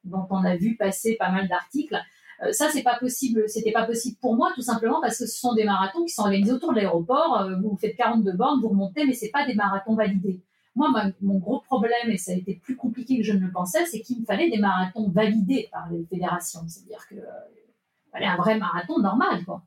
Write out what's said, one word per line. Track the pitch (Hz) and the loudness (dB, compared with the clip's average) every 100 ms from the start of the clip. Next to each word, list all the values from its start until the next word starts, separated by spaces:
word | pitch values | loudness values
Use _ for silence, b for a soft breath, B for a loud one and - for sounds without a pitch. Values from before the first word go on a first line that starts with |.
| 180 | -6
dont | 190 185 | -6 -2
on | 190 | 0
a | 180 175 | 0 0
vu | 214 226 | 0 0
passer | 196 190 226 220 | -2 0 -2 0
pas | - | 0
mal | 185 190 | 0 0
d'articles. | 185 - 285 311 - B B B B | -2 -4 -6 -4 -6 B B B B
Euh, | - | -4
ça, | - 302 | 0 0
c'est | 285 | 2
pas | 240 240 | 0 0
possible, | 247 - 254 220 214 | -2 -2 0 2 0
c'était | 220 220 | 0 0
pas | 226 226 | 0 0
possible | 226 247 - | -2 -4 -4
pour | 247 233 | 0 2
moi, | 359 262 | 2 0
tout | |
simplement | - 214 226 - | -2 0 2 0
parce | 247 - | 0 -2
que | 240 | -6
ce | - | -2
sont | 247 | 0
des | 220 214 | 2 2
marathons | 190 190 339 | 2 0 -2
qui | 339 | -4
sont | - | 0
organisés | 202 196 202 | 2 4 4
autour | 254 330 | 2 2
de | 226 | 2
l'aéroport. | 196 170 170 269 330 220 | 2 0 2 2 4 2
Euh, | 190 185 | 0 -2
vous | 214 196 | -2 -2
faites | - - | -4 0
quarante-deux | 233 226 196 | 2 4 2
bornes, | 180 254 285 | 2 2 2
vous | 220 | 2
remontez, | 196 190 302 294 | 2 0 0 0
mais | |
c'est | 233 214 | 0 -2
pas | 285 277 | 0 0
des | 208 | 2
marathons | 202 196 226 220 | 2 0 0 2
validés. | 202 196 190 180 _ _ _ - | 2 2 -2 -6 _ _ _ 0
Moi, | 285 | 2
ma, | 233 196 - | 2 0 0
mon | 196 196 | 0 0
gros | 190 254 | 0 -4
problème, | _ 247 226 240 233 | _ 0 2 2 0
et | 196 | -2
ça | - | -2
a | 185 | -4
été | 185 - | -4 -8
plus | - 254 | -8 -6
compliqué | 233 240 247 247 | -4 -6 -2 0
que | |
je | 214 | 2
ne | 202 | 2
le | 185 | 0
pensais, | 180 185 320 339 | -2 -2 0 -2
c'est | 214 | -4
qu'il | - 240 | -6 -6
me | 226 | -2
fallait | 196 339 | 0 2
des | 220 | 2
marathons | 202 185 185 226 208 | 2 2 -2 -2 0
validés | 175 214 220 190 262 - | 2 4 2 2 0 -2
par | 160 165 | -10 -8
les | 170 | -8
fédérations. | 170 180 175 175 - 170 165 | -6 -4 -2 -4 -6 -10 -12
C'est-à-dire | - - - - | -14 -18 -20 -18
que, | 196 | -18
euh, | - - - - _ _ _ _ _ | -16 -16 -20 -20 _ _ _ _ _
il | |
fallait | - 196 | -4 -2
un | 180 | 2
vrai | - 220 | 2 2
marathon | 202 175 - 311 | 0 -4 -2 2
normal, | 196 214 381 185 175 | 2 2 0 -2 -6
quoi. | 185 | -12